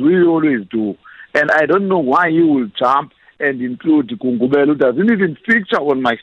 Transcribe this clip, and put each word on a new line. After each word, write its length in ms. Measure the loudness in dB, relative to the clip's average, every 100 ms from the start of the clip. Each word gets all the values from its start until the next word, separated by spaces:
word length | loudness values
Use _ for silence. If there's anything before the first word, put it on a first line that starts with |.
we 220 | 0 2
always 420 | 2 2 0 -2 -4
do. 240 | -4 -4 -6 -14 -20 -6 -2
And 160 | 0
I 140 | 0 2
don't 240 | 0 0
know 100 | -2
why 300 | 0 0 2
he 120 | 2
will 280 | 2 2 -2 -2
jump 320 | 0 0 -4 _ _ -6
and 200 | -6 -4
include 560 | -6 -4 0 0 0 -4
Gungubel, 460 | -4 -2 0 2 2
who 80 | 2
doesn't 360 | 0 2 0
even 260 | 0 -2 -4 -2
feature 360 | -2 -2 -4
on 200 | -2 -2
my 140 | -2 -4